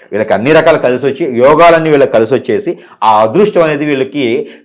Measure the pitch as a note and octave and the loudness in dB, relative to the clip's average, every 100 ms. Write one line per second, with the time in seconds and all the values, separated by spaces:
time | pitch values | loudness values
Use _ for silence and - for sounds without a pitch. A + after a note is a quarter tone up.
0 | - G#2+ G#2+ - B2+ D#3+ D#3+ D#3 B2+ B2+ | -10 -6 -2 -2 2 2 2 0 0 -2
1 | C3+ C3+ E3 A#2 C3 D#3 E3+ E3 D#3+ C#3+ | -4 -4 -6 0 2 4 4 4 2 0
2 | B2+ A2+ A2+ B2+ B2+ G#2 E3+ - - - | 0 0 0 -2 -2 -4 -4 -10 -12 -4
3 | A2 G#2+ A2 D#3+ G#3 E3+ D#3+ D3 D3+ C#3 | 0 2 2 2 0 2 0 -2 -4 -4
4 | C3 C#3+ A#2+ C3 - - | -4 -4 -4 -4 -6 -14